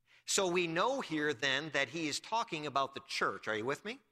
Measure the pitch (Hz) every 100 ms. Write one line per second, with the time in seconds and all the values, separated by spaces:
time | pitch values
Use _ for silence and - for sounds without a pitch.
0 | _ _ - - 190 180 175 165 226 269
1 | - 156 151 127 139 131 156 143 139 165
2 | 151 135 - 226 226 160 151 135 139 -
3 | - - 165 98 - 107 117 147 208 262
4 | _